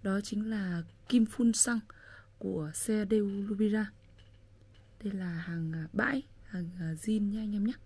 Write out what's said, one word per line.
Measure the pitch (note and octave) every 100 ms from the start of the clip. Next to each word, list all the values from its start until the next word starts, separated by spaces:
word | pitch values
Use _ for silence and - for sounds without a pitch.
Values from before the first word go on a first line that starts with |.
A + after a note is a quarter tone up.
đó | G3+ G3
chính | G3+ G#3 A3
là | A3 F#3+ E3+ E3 - -
kim | B3 A3
phun | - A#3
xăng | A3 - A#3 - - - - - -
của | F#3+ F#3 D3+
xe | D#3 - G#3+ G#3
Daewoo | A3 G3+ G3 G3+
Lubira. | G3+ G#3+ G#3+ G#3 - - - - - - - - - - -
Đây | G#3
là | G3 F3+
hàng, | E3+ F3 E3+ D#3+
à, | D#3+ D#3
bãi, | F#3+ B3 C4+ - - -
hàng, | F#3 E3+ F3+
à, | E3 D#3+
zin | G#3+ G#3+ G#3
nha | G#3
anh | G#3+ G#3
em |
nhé. | G#3 -